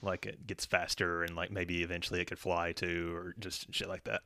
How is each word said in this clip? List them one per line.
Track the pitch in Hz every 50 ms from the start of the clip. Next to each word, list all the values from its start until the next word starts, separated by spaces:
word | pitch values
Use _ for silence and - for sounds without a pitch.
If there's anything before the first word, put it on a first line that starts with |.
| -
Like, | 98 92 87 -
it | 104 - - -
gets | 104 101 - -
faster, | - - 90 85 - - - 98 87 85 85 85
and, | 85 85
like, | 85 87 92
maybe | 104 98 90 85 87 85 85
eventually | 85 87 85 82 - - 87
it | 90
could | - 90 -
fly | - 95 90 85 85 85 85
too, | - - 87 85 85 85 85 85
or | 85 90 90 90 110
just | 104 92 - - - - -
shit | - - 90
like | 95 - -
that. | - - - -